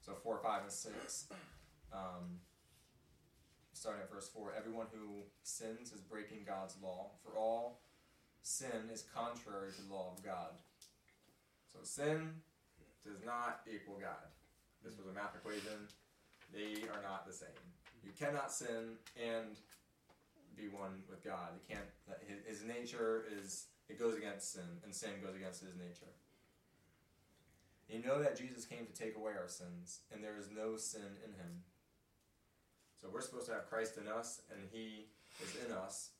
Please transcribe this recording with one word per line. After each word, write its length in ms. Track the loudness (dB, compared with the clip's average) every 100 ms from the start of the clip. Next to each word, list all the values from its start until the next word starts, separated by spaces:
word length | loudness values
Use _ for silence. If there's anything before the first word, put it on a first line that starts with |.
So 120 | -6 -2
four, 220 | 2 6
five, 240 | 8 6
and 80 | 4
six. 560 | -2 -2 -4 -2 -2 -2 -8 -10 -16 -18 -20 -8
Um, 500 | -4 -2 -2 -4 -6 -10 -20 -20 -20 -20 -20 -20 -20 -20 -20 -20 -20 -16
starting 280 | -2 0 0
at 80 | -2
verse 160 | -6 -8
four, 240 | -4 -2
"Everyone 340 | -2 0 -2 -2
who 300 | -4 -6 -6 -8 -10
sins 480 | -4 -2 -2 -4 -6
is 80 | -10
breaking 420 | -8 -6 -6 -6
God's 320 | -2 0 0 -2
law, 300 | -2 -2 -4 -6
for 140 | 0 6
all 440 | 8 8 4 -2 -16 -20 -20 -20 -20 -10
sin 480 | 0 2 4 2 2
is 120 | -4 -2
contrary 580 | 2 2 2 -2 -2 -2
to 100 | -4
the 100 | -4
law 200 | 0 0 -2
of 60 |
God." 280 | 0 0 0 -6 -16 -20 -20 -20 -20 -20 -20 -20 _ -20 -18
So 80 | -10
sin 580 | -4 4 6 6 4 -4 -10 _ -20 -20 -20 -16
does 200 | -10 -6
not 380 | 0 2 2 0 -4
equal 300 | -6 -4 -4
God. 280 | -4 -4 -8 -18 -20 -20 -20 -14
This 140 | -12 -8
was 100 | -6
a 60 |
math 220 | -2 -2 -2
equation. 520 | -2 0 0 -4 -8 -14 -20 -20 -20 -20 -12
They 340 | -2 0 0 0
are 120 | 0
not 240 | 0 -2 -4
the 80 |
same. 160 | -8 -8 -12 -14 -16 -20 -14
You 80 | -12
cannot 400 | 2 4 4 2
sin 460 | 2 2 2 0 -6 -10 -2
and 360 | 2 4 2 -6 -12 -20 -20 -20 -20 -20 -20 -20 -16 -6
be 120 | -4
one 360 | -2 -2 -4 -8
with 140 | -8
God. 260 | -2 -2 -2 -6
You 200 | -4 -4
can't, 440 | -4 -10 -8 -8 -6
his, 320 | -6 -4 -4
his 40 | -2
nature 580 | 0 -2 4 6 6 4
is, 360 | -2 -2 -4 -6 -16 -10
it 100 | 4
goes 160 | 6 6
against 340 | 2 0 -2
sin, 300 | -2 -4 -4
and 100 | -6
sin 180 | -2 -2 0
goes 120 | -2 -2
against 260 | -2 -4
his 140 | -6 -6
nature. 360 | -6 -6 -14 -18 -20 -20 -20 -20 -20 -20 -20 -20 -20 -20 -20 -20 -20 -20 -20 -20 -6
You 160 | 0
know 180 | 6 10
that 160 | 10 6
Jesus 280 | -2 -4 -6
came 200 | -4 -6
to 80 |
take 220 | -2 -2 2
away 160 | 0 2
our 80 | -2
sins, 540 | -4 -4 -6 -6 -10 -8
and 100 | -6
there 140 | -4 -4
is 120 | -4
no 240 | 0 2 2
sin 420 | 0 -2 -4 -6 -8
in 60 |
him. 300 | -6 -6 -6 -10 -20 -20 -20 _ _ -20 _ _ _ _ _ -20 -12
So 60 | -4
we're 100 | -2
supposed 260 | 0 -2 2
to 60 |
have 160 | 0 2
Christ 280 | 4 4 2
in 100 | 2
us, 340 | 2 2 -4 -8
and 160 | -8 -6
he 360 | -4 -4 -6 -12 -16 -18 -6
is 140 | -4 -2 0
in 60 |
us. 380 | 0 0 -2 -6 -10